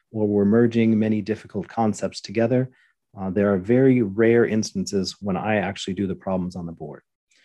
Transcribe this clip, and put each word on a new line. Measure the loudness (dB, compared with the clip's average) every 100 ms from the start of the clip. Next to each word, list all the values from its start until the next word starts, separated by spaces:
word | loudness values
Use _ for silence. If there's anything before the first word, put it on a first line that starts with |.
| _
or | -4 0
we're | 2
merging | 4 4 4 4 2 2
many | 2 -2
difficult | -4 -6 -8 -10 -8
concepts | -2 -2 -2 -6 -8
together. | -8 -2 0 0 -2 _ _ _ _ -10
Uh, | -4
there | 0 2
are | 2
very | 2 4 6 4
rare | 2 2 4 4 4
instances | 0 -2 -6 -4 -4 -4 -6
when | -6 -4
I | 0 0
actually | -2 -6 -8
do | -4 -4
the |
problems | -6 -6 -4 -4
on | -8 -12
the |
board. | -12 -14 -16 _ _ _ _